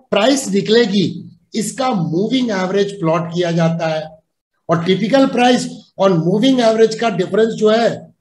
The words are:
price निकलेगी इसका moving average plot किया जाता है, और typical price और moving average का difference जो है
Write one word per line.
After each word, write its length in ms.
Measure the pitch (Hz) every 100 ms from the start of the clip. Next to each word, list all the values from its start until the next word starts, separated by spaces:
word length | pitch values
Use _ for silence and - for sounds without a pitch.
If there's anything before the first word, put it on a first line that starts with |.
| -
price 380 | 202 233 277 202
निकलेगी 880 | 196 190 226 233 196 151 - - - _
इसका 360 | 220 - - 262
moving 600 | 208 147 160 220 254 240
average 500 | 190 185 196 196 -
plot 340 | 160 170 170
किया 180 | 170 170
जाता 360 | 170 165 170 160
है, 180 | 156 156 - _ _ _ _ -
और 160 | 170
typical 420 | 170 185 214 269 269
price 420 | 240 247 240 165 - - -
और 140 | 196
moving 480 | 170 165 208 269 254
average 340 | 226 220 220
का 160 | - 233
difference 440 | 180 180 196 226
जो 160 | - 214
है 440 | 220 220 143 - -